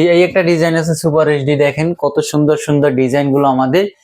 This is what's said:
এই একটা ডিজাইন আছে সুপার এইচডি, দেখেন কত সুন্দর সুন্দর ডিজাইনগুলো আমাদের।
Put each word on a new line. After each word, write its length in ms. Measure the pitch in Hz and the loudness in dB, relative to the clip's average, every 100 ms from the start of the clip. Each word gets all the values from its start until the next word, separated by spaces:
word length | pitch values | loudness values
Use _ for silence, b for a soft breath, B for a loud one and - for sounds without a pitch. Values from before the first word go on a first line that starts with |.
| 170 | 2
এই 120 | 170 | 4
একটা 180 | 175 185 | 2 2
ডিজাইন 320 | 170 170 165 165 | 0 0 0 0
আছে 180 | 160 156 | -2 -2
সুপার 300 | 160 151 156 | 0 0 0
এইচডি, 260 | 147 135 143 | 0 0 0
দেখেন 320 | 143 139 160 | 0 0 -4
কত 220 | 175 143 156 | -2 -4 -2
সুন্দর 380 | 151 151 147 151 | -2 0 0 0
সুন্দর 320 | 151 147 143 | 0 0 0
ডিজাইনগুলো 560 | 131 127 139 143 135 143 | 0 0 0 0 0 0
আমাদের। 380 | 127 131 165 202 b | 0 0 0 -2 b